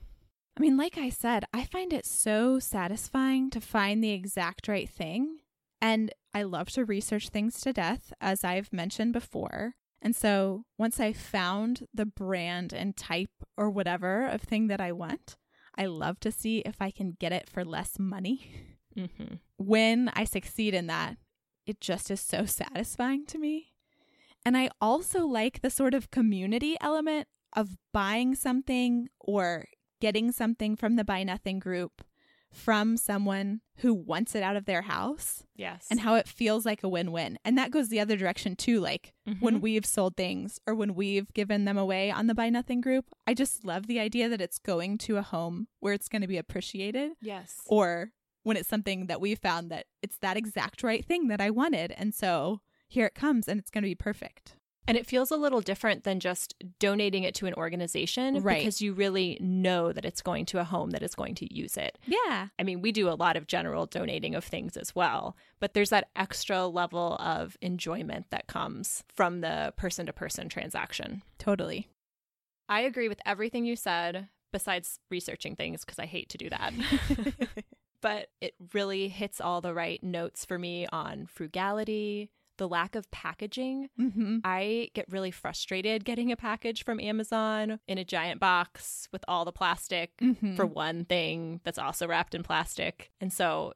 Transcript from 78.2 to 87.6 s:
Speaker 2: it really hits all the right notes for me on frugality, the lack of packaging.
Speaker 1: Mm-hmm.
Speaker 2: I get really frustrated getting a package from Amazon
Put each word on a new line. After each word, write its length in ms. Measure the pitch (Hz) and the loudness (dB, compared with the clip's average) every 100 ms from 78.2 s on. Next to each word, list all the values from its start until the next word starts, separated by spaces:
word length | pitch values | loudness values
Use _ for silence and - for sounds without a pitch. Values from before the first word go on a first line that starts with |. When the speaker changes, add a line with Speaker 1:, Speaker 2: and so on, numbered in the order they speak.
| - - | -6 -10
Speaker 2:
it 140 | 180 _ 175 | -10 _ -6
really 360 | 208 196 190 196 | -2 -2 -2 -4
hits 340 | 190 202 - | -4 -8 -4
all 200 | 175 175 | -2 -2
the 120 | 175 | -2
right 300 | 170 170 165 | -4 -4 -4
notes 420 | 185 170 170 - | -4 -4 -6 -8
for 140 | - 180 | -6 -4
me 260 | 175 175 175 | -4 -6 -4
on 340 | 160 151 143 | -4 -6 -8
frugality, 1040 | 175 - 160 180 196 214 214 214 208 208 208 _ _ - | -12 -10 -8 -2 0 0 -2 -2 -2 -4 -8 _ _ -8
the 100 | 185 | -2
lack 260 | 170 185 | 0 -2
of 140 | 220 - | -6 -10
packaging. 800 | - 165 - 208 254 262 269 277 - | -10 -10 -8 -8 -6 -4 -6 -8 -2
Speaker 1:
Mm-hmm. 400 | 247 196 208 226 | 0 2 0 0
Speaker 2:
I 480 | 190 185 208 233 233 | 0 0 0 -2 -2
get 160 | 208 - | -6 -6
really 220 | 190 185 | -4 -4
frustrated 720 | - - - - 185 208 220 | -6 -8 -6 -4 -2 0 -2
getting 260 | 226 233 240 | -2 -2 0
a 40 | 233 | 0
package 460 | 226 226 233 220 | -2 -2 -4 -4
from 140 | - 220 | -4 -4
Amazon 800 | 208 220 214 226 220 214 | -2 -2 0 0 0 0